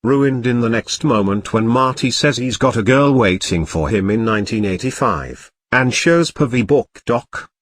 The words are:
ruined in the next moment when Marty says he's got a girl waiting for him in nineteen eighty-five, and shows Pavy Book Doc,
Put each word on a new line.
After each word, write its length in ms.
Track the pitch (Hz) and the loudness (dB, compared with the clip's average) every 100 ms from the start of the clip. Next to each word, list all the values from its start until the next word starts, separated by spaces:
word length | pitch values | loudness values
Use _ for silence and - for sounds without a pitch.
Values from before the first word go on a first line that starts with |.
ruined 420 | 113 139 139 131 120 | 0 2 2 0 -2
in 160 | 120 | 0
the 80 | 117 | 0
next 340 | 113 - - | -2 -4 -4
moment 480 | 156 110 98 101 - | 0 0 0 -2 -2
when 160 | 110 113 | -2 2
Marty 440 | 123 131 131 131 | 2 0 0 -2
says 260 | - 147 117 | 0 0 0
he's 200 | 127 107 | -4 0
got 200 | 131 120 | 0 2
a 60 | |
girl 280 | 104 131 143 | 2 4 4
waiting 540 | 131 107 92 - 87 78 | 4 2 0 -2 -2 -2
for 240 | 82 76 | -2 -2
him 220 | 107 95 | 0 0
in 120 | 110 | 0
nineteen 420 | 113 107 101 113 101 | 0 -2 -2 -2 -2
eighty-five, 840 | 92 131 - 127 85 65 62 - _ _ | -2 -6 -2 -2 -2 -6 -14 -20 _ _
and 200 | 123 127 | 0 0
shows 380 | 120 170 170 165 | 0 2 2 0
Pavy 320 | - 143 123 | -2 -2 0
Book 400 | 107 143 - - - | 2 2 0 -10 -4
Doc, 420 | 120 - - - _ | -4 -4 -16 -16 _